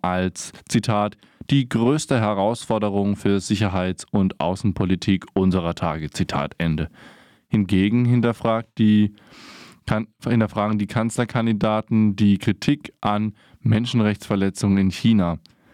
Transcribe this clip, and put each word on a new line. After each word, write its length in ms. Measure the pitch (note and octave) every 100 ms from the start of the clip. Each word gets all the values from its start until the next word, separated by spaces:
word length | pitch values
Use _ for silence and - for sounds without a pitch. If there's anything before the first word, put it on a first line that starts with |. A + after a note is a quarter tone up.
als, 500 | F#2 F#2 F#2 - - - -
Zitat, 480 | A2+ G#2 G#2 G#2 - _ - -
„die 200 | C#3 A#2+
größte 500 | A2+ A#2+ D3+ - B2+
Herausforderung 960 | G#2+ G2 G2+ A#2 - A2 G#2 G2 G2+ G2+
für 240 | G2+ G2
Sicherheits- 680 | - G#2 G#2 F#2 F#2 F2+ -
und 300 | G#2 F#2+ -
Außenpolitik 840 | E2 F#2+ G#2 - F#2 F2+ - F#2+ -
unserer 400 | G2 F#2 F#2 E2+
Tage“, 380 | E2+ E2+ D#3 D#3
Zitat 420 | - F2+ - C#2+ -
Ende. 320 | E2+ D#2 D#2+ - - - _ _ -
Hingegen 560 | A2 F#2+ F#2+ G2 A#2+
hinterfragt 680 | A#2+ B2 A#2 A2+ A#2 A2+ - -
die 360 | G#2+ G#2+ G#2 - - - - - - - -
Kan-, 220 | G#2+ A2 _
hinterfragen 560 | B2 A#2 G#2+ - G#2 G#2+
die 100 | G2+
Kanzlerkandidaten 1300 | A#2 A2+ - A#2+ B2 A2+ G#2+ A2 G#2+ - A2 G#2+ G2
die 220 | G#2 G2
Kritik 520 | - F#2+ - - - -
an 340 | G#2 G#2 G#2+ - _ _
Menschenrechtsverletzungen 1160 | A2+ G#2+ A#2+ B2 G#2+ G#2 - G2+ G2 - G#2 G2
in 120 | F#2+
China. 480 | - A#2 A2 F2 E2 _ _ _